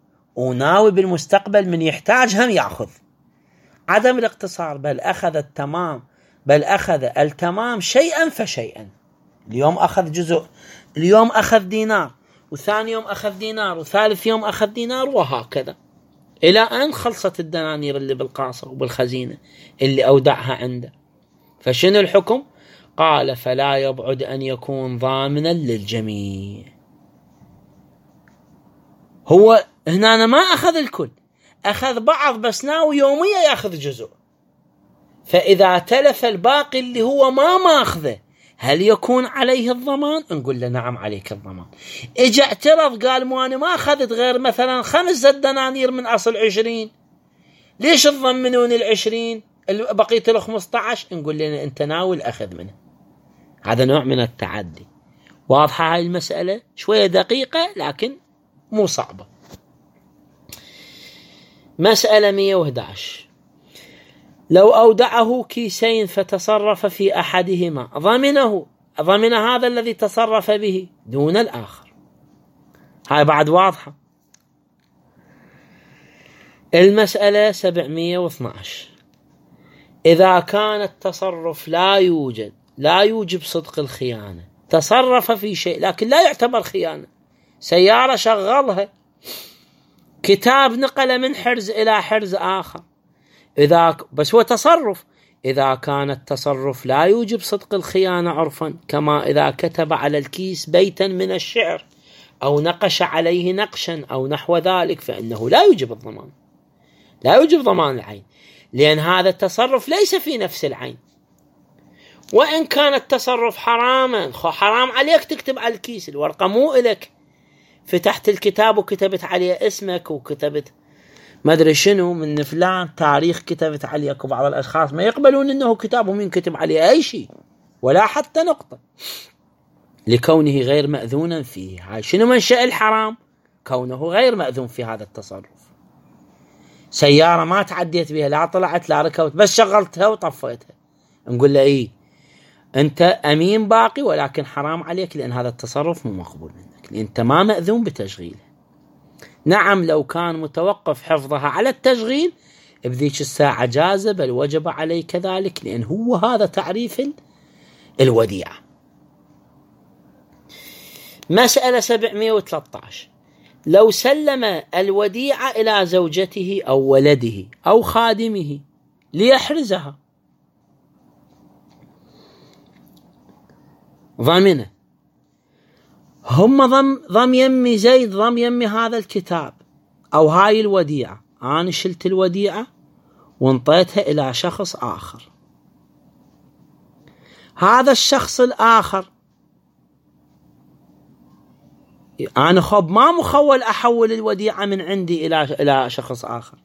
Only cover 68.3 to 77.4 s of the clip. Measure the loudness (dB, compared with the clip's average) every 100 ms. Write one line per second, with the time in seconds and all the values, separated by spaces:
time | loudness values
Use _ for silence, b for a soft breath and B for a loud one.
68.3 | 2 2 0 -6 _ _ -4 0 2 2
69.3 | 2 0 0 0 -2 -4 -4 -4 -2 0
70.3 | 0 0 0 -2 -4 -6 _ -10 -2 0
71.3 | 0 -2 -6 -14 -20 _ _ _ _ _
72.3 | _ _ _ _ b b b -2 2 4
73.3 | 4 4 4 4 0 -10 -20 _ _ _
74.3 | _ _ _ _ _ _ _ _ b b
75.3 | b b b b b b b b b b
76.3 | b b b _ 6 6 6 2 2 2
77.3 | 4